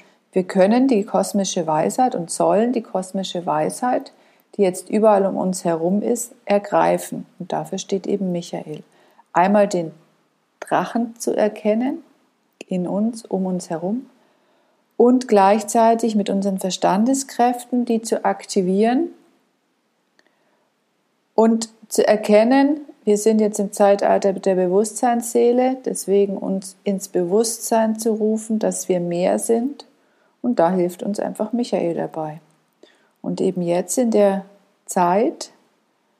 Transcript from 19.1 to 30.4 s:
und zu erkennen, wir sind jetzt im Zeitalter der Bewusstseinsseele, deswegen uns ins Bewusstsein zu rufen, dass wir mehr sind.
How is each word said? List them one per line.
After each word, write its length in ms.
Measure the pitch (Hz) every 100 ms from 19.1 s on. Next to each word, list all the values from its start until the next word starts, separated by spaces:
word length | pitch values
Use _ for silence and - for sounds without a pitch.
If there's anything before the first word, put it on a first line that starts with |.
| - _ _ _ _ _ _ _ _ _ _ _ _ _ _ _ _ _ _ _ _ _
und 340 | - 226 226 - _ -
zu 180 | - -
erkennen, 760 | 214 - 208 226 269 277 302 - -
wir 140 | - 208
sind 220 | 220 220
jetzt 200 | 214 208
im 120 | 196
Zeitalter 600 | - 202 202 - 196 196
der 220 | 190 196 185
Bewusstseinsseele, 1200 | 180 190 220 - 254 240 233 240 240 247 254 262
deswegen 520 | - 196 - 196 196 190
uns 400 | - 190 - -
ins 260 | - 196 -
Bewusstsein 920 | 180 175 202 226 - - 226 220 220
zu 120 | 233
rufen, 460 | 214 214 220 - 214
dass 300 | 190 180 -
wir 100 | 180
mehr 400 | 175 175 185 208
sind. 460 | 214 233 254 285 - _ _ _ _ _